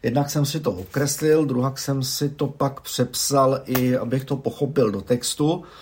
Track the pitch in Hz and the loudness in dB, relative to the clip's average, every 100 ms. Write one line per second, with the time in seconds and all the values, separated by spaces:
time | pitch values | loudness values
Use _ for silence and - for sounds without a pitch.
0 | 113 131 143 156 143 160 139 90 95 135 | 0 0 0 0 0 0 -4 -4 -6 -2
1 | 143 - 156 156 147 123 131 135 - 135 | -2 0 4 4 4 0 0 -2 -4 -2
2 | 131 - 143 143 139 - 139 135 - - | -2 -2 -4 -2 -6 -2 -4 -2 -8 -2
3 | 123 - - 139 131 135 - 127 127 123 | -2 0 2 4 4 2 -2 0 2 0
4 | 120 131 - 131 113 - 139 147 113 101 | 0 -2 -2 -4 -4 -2 0 2 2 0
5 | - 123 - - 151 175 - - | 0 0 0 0 0 0 -6 -20